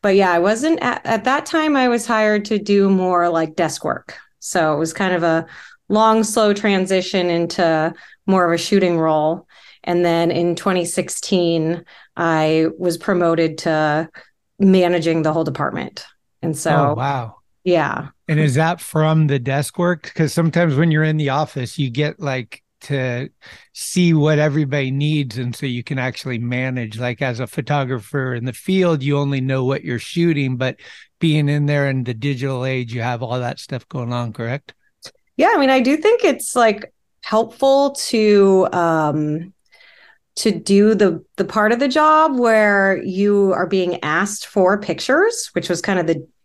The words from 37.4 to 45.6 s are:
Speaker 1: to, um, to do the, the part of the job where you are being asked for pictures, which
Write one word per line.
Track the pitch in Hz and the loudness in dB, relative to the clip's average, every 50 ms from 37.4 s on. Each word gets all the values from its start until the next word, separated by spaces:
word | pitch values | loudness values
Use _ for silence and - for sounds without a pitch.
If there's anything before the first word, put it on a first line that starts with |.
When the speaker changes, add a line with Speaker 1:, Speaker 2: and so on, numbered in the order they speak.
| 226 220 - - 269 269 269 277 277 277 269 - - | 0 0 -4 0 2 4 4 4 2 0 -2 -6 -6
Speaker 1:
to, | - - 220 214 208 208 202 196 196 190 190 185 - - | -2 0 2 4 4 6 6 6 6 6 4 4 2 0
um, | 180 170 165 165 160 156 151 143 151 151 151 151 160 170 190 _ _ _ _ _ _ - - _ _ _ _ _ _ _ _ _ | 0 0 2 2 2 0 0 0 0 -2 -2 -4 -6 -8 -12 _ _ _ _ _ _ -20 -20 _ _ _ _ _ _ _ _ _
to | - - 226 | -2 -2 0
do | 185 165 - - 202 202 208 214 220 | -2 -2 0 2 4 6 6 6 4
the, | 202 214 185 165 160 - _ _ | 4 2 2 2 -2 -8 _ _
the | - 196 | -6 -6
part | - - 220 208 214 233 | -2 0 0 2 2 2
of | 233 | 2
the | 285 277 | 0 0
job | 262 311 302 311 311 311 311 320 269 247 | 2 2 4 4 6 4 4 2 2 2
where | 240 233 220 220 214 208 202 202 196 196 190 - - | 2 4 4 4 4 4 4 4 4 2 2 0 -2
you | - 185 190 202 208 202 202 196 190 | -4 -2 0 2 2 4 4 4 2
are | 185 - 180 | 2 0 0
being | 170 196 190 185 175 175 - - | 0 0 0 0 -2 -4 -4 -4
asked | 151 151 170 196 208 208 - - | -2 0 0 -2 -2 -6 -10 -14
for | - - 208 185 180 208 202 | -4 0 2 4 4 2 0
pictures, | 202 - 156 135 - - 262 320 392 453 466 - - - | -2 -6 -6 -6 -2 0 2 2 2 2 0 -4 -10 -6
which | _ 175 | _ -6